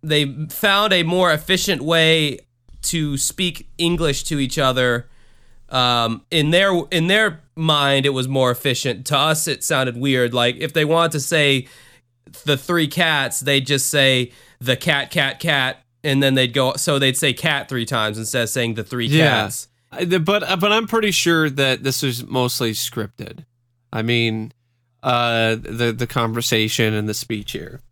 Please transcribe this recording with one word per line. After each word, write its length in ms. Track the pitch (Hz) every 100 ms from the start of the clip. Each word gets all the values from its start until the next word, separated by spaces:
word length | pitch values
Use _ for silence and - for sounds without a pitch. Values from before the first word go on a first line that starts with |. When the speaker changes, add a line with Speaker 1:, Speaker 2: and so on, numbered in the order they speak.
| 160
Speaker 1:
they 180 | 151 143 135 156
found 440 | - 208 196 214
a 100 | 185
more 280 | 165 185 180
efficient 500 | 156 - 185 - 160
way 580 | 143 165 160 160 151 131 _ _ _ -
to 340 | - 170 151 139
speak 500 | - - 180 165 - -
English 460 | 170 175 160 - -
to 140 | 151
each 180 | 131 151
other. 520 | 135 127 123 120 120 - - - - - -
Um, 540 | 127 123 120 117 113 _
in 200 | 170 151
their, 200 | 175 196 180 147
in 160 | 180 165
their 340 | 202 220 160 _ -
mind, 500 | 160 151 143 139 135
it 60 |
was 160 | 135 131
more 240 | 135 127
efficient. 540 | 120 143 127 131 110 131
To 100 | 147
us, 300 | 151 156 160
it 160 | 147
sounded 340 | - 147 131 120
weird. 360 | 139 131 123
Like, 220 | 123 120 123
if 140 | -
they 120 | 165 151
want 260 | 165 165
to 80 | 151
say 480 | 131 160 147 135 123 - - _ _ _ - - -
the 120 | 139
three 300 | - 175 156
cats, 540 | 131 170 151 135 -
they'd 240 | 135 143 135
just 220 | 139 -
say, 420 | 147 135 131 123 - - _
"The 180 | 120 127
cat, 340 | 165 143 131
cat, 280 | - 135 -
cat," 440 | 165 143 131 - _ _
and 200 | 151 135
then 120 | 139 131
they'd 180 | 127
go, 200 | 127 131 -
so 240 | - 139
they'd 180 | 135 131
say 160 | 147
"cat" 340 | 123 160 147 -
three 180 | 127 117
times 320 | 127 107 107
instead 260 | 110 131
of 60 | 110
saying 260 | - 117 113
"the 80 |
three 240 | 104 123 120
Speaker 2:
Yeah. 360 | 151 160 101
Speaker 1:
cats." 240 | 101 - - _ _
Speaker 2:
I, 140 | - 180
the, 140 | 185
but, 240 | 156 208
uh, 120 | 170 185
but 140 | 202
I'm 160 | 214 226
pretty 240 | 226 214
sure 380 | 175 - 165 156
that 340 | 135 135 131
this 200 | 131 127
is 220 | 143 120 -
mostly 460 | 127 123 - 117
scripted. 760 | 107 - - 104 _ 110 - - _ _ _ _
I 100 | 110
mean, 480 | 110 120 117 110 110 - _ _ _ _
uh, 540 | 135 123 120 117 113 113
the, 380 | - 113 120 113
the 100 | 120
conversation 880 | - 117 113 113 113 110 - 110
and 140 | 107 107
the 60 |
speech 400 | 107 - 110 104
here. 260 | 101 - 131 -